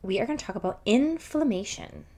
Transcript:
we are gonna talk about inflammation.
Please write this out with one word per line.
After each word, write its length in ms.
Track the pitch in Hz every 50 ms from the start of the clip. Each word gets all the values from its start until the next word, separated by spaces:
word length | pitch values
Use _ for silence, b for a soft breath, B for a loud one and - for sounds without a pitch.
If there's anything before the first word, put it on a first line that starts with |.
we 200 | - 190 190 190
are 60 | -
gonna 120 | 240 302 -
talk 180 | - - 185
about 240 | - - 180 - - -
inflammation. 1200 | - 214 247 277 311 330 320 - - - 302 320 277 208 180 - - - - 85 - - 76 76 - -